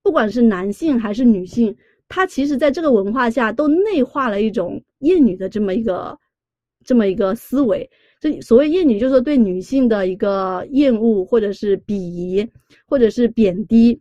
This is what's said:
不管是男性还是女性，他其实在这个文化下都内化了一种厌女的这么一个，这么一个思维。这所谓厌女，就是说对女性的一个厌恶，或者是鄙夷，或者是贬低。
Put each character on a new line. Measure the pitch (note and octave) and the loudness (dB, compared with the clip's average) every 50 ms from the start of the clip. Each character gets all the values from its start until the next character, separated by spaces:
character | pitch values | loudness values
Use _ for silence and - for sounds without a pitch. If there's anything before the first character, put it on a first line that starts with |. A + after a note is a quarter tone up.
不 | _ G4+ | _ 0
管 | D#4 D#4 A3 G#3 | 0 0 -2 -2
是 | G3+ B3 | 0 2
男 | A#3+ A3+ G3 F3 F#3+ G3+ | 2 2 2 0 -6 -8
性 | G3+ - E4 D#4+ C4+ | -8 -4 -2 -2 -2
还 | A#3 G#3+ G#3 G#3+ | -2 -2 -4 -4
是 | A#3 C4+ | 2 2
女 | A#3+ G#3+ F#3 F3+ | 2 2 2 -2
性， | F#3 - A#3+ A#3 G#3 G3 _ _ _ _ _ _ | -6 -2 -2 -2 -2 -2 _ _ _ _ _ _
他 | _ - F#4 F#4+ | _ -4 -2 -2
其 | F#4 - - C#4 | -2 -2 -4 -2
实 | C#4+ D4 | -2 0
在 | A#3+ D#4 C#4+ | 0 0 0
这 | C4 F4 | 0 0
个 | E4 D4 B3 | 2 2 2
文 | G3+ F#3+ G#3 | 2 2 0
化 | A3 C4 B3 A#3 | -2 -2 -2 0
下 | A3+ C#4 A3+ G#3+ | 0 0 -2 -2
都 | G#3 A#3 D4+ | -2 0 0
内 | D4 D4+ F4 G4+ A4 G4+ D4+ | 2 2 2 2 0 0 0
化 | B3 C4 _ D4 C4 A#3+ | -2 -2 _ -4 -4 -2
了 | G3+ G3+ | -2 -2
一 | G#3+ A3 | -2 -2
种 | G3 A#3 E3+ F3 G3 - _ _ _ _ | -2 -4 -6 -6 -8 -12 _ _ _ _
厌 | C4 D4+ F#4+ F4 C#4 | 0 0 4 4 4
女 | G#3 F3+ | 2 2
的 | F#3 F#3+ F#3+ | -2 -8 -6
这 | - G#3 | -4 -4
么 | G#3 F#3+ F#3 | -2 -2 -2
一 | A#3 A3+ | -2 -2
个， | A3+ F3+ F3 - - C#4+ _ _ _ _ _ _ _ _ _ _ _ _ _ _ | -4 -4 -6 -8 -12 -14 _ _ _ _ _ _ _ _ _ _ _ _ _ _
这 | - B3+ | 0 2
么 | A#3 G#3+ | 2 2
一 | G3 F#3 | 2 0
个 | A3+ G3 F#3+ G#3 | 0 -2 -2 -2
思 | - - - B3+ C4+ | -6 -8 -6 -2 -2
维。 | C#4+ A3 F#3 - - _ _ _ _ _ _ _ | 0 0 -2 -4 -6 _ _ _ _ _ _ _
这 | - D4+ A3+ D#3 | -6 -6 -6 -6
所 | C3 - A3+ | 0 4 4
谓 | B3 D4 D#4 | 4 4 4
厌 | D#4+ F#4+ F4 | 0 2 2
女， | C#4 A3 G3+ | 2 2 2
就 | A#3+ | 0
是 | C4 | 2
说 | C4+ B3+ | 2 2
对 | B3 D4+ D4 | 2 2 2
女 | B3+ A3 F#3+ F3+ F#3 | 2 2 2 0 -6
性 | F#3 - C4 C4+ C4 | -6 -4 -2 0 2
的 | A#3 A3 G3+ F#3+ | 2 0 0 -2
一 | F#3 F#3 | -4 -4
个 | G3 - G3+ G3 G3 F#3+ F#3 F#3 F3+ - - | -4 -4 -2 -2 -2 -4 -4 -6 -6 -8 -4
厌 | C#4+ C4+ D4 C4+ A#3+ | 0 2 2 2 2
恶， | G#3 A3 A#3 A3 G3 F#3 | 2 2 2 2 0 0
或 | - B3 A#3 | 0 0 0
者 | G#3+ G#3 | 0 -2
是 | F#3+ - - G3+ G3 F#3+ | -4 -4 -2 -2 -2 -2
鄙 | _ - G#3 | _ -6 -6
夷， | G3 F3+ F3 F3 F3 F3+ F3+ F#3 G3 G#3+ A#3 _ _ _ _ _ _ _ | -6 -6 -8 -8 -8 -8 -4 -2 -4 -4 -4 _ _ _ _ _ _ _
或 | _ D4 C#4 | _ 0 2
者 | A#3 G#3+ | 2 0
是 | - - A#3+ A3+ | 2 0 0 0
贬 | A3+ A#3 A3 F#3 F3 F#3 G#3 | 2 2 0 0 0 -4 -4
低。 | - A3+ A3+ A3+ A#3+ A#3 - | 2 4 4 4 4 2 -2